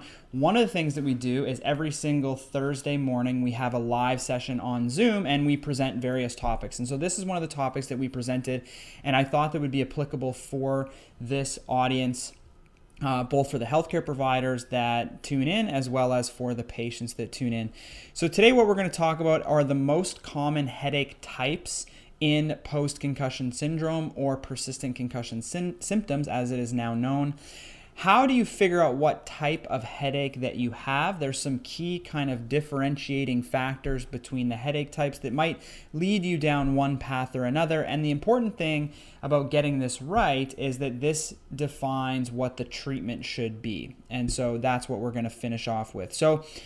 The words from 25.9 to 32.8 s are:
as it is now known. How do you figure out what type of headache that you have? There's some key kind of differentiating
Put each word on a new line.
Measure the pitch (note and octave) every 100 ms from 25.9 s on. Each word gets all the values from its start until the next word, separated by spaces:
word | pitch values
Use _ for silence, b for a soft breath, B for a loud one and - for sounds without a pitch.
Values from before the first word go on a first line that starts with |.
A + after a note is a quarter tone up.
| G#3 G#3 C#3+ D3
as | A#2+ B2
it | B2+
is | A#2+
now | B2 A#2
known. | A#2 B2 C#3 C#3+ C#3+ B B B B B -
How | F#3 G#3+ C4
do |
you | B3+ G#3+
figure | - F#3+ F3
out | D#3+ B2+
what | D3+ - -
type | - D3 D#3+ -
of | B2+
headache | A#2 - C#3+ C#3 C#3 C3+
that | B2+ -
you | A#2+
have? | A2+ - C#3 E3 F#3
There's | C3+ C3
some | C#3+ B2+
key | - - F3 F3
kind | F3 D3+ C#3
of | B2 A#2
differentiating | C#3+ D3 C#3